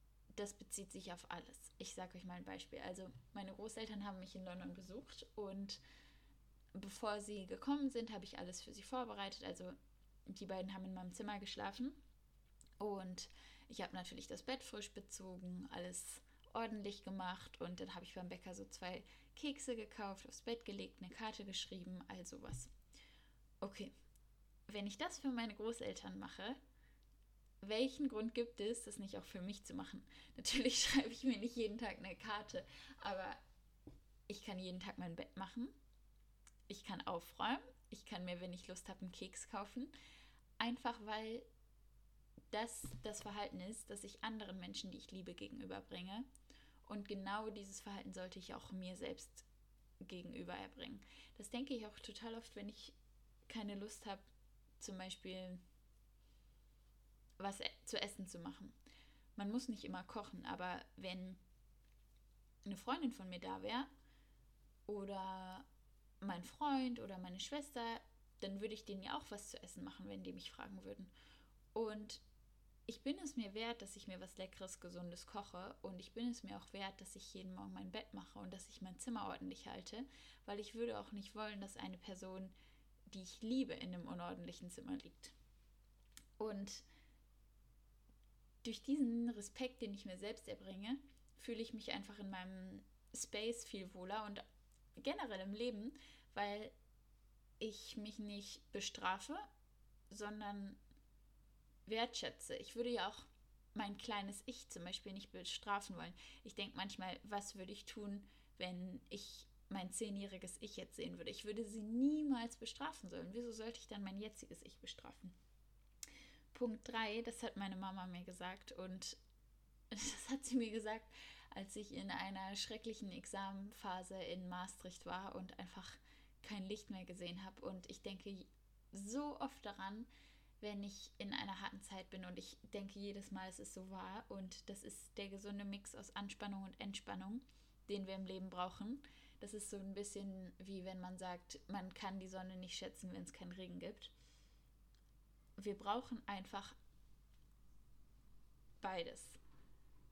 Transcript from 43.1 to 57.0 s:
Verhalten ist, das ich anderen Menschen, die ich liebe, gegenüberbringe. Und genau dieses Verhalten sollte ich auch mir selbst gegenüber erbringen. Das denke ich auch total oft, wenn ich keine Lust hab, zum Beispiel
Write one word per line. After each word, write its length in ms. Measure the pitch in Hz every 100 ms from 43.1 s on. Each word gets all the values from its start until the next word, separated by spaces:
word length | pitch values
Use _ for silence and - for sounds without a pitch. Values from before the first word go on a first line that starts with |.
| 208
Verhalten 380 | 214 202 202 185
ist, 280 | 185 226 -
das 140 | 202
ich 200 | 202 -
anderen 360 | 220 220 196 190
Menschen, 320 | 180 196 190
die 60 | -
ich 140 | -
liebe, 220 | 190 180
gegenüberbringe. 880 | 175 98 - 185 196 - 185 180 208 269 - - - - - -
Und 220 | 208 202
genau 420 | 196 190 208 220
dieses 320 | 208 196 190
Verhalten 320 | 202 202 -
sollte 260 | 185 180 190
ich 140 | 180
auch 180 | - -
mir 240 | 185 185 185
selbst 500 | - - - - - - - - - -
gegenüber 520 | 180 180 175 - 175
erbringen. 480 | 180 190 - - 196 - - - -
Das 120 | 214
denke 240 | 240 277
ich 120 | 247 214
auch 140 | -
total 360 | - 202 226 226
oft, 200 | - 208
wenn 140 | 202
ich 240 | - - - - - - - -
keine 280 | 226 208 202
Lust 300 | 208 - 214
hab, 140 | 196 - - - - - -
zum 180 | - 185
Beispiel 600 | 185 - 190 185 185 180 - - - - - - - - - - - - - -